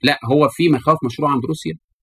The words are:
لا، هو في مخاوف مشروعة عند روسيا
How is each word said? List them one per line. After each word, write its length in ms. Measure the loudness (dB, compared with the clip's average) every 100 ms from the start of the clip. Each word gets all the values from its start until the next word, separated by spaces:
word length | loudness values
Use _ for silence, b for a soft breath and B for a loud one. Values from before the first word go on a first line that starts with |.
لا، 160 | -2 0 2
هو 240 | 2 2
في 180 | 2 2
مخاوف 300 | 2 2 0 0
مشروعة 260 | -4 -2
عند 140 | -2 -4
روسيا 280 | -6 -8 -12 _ _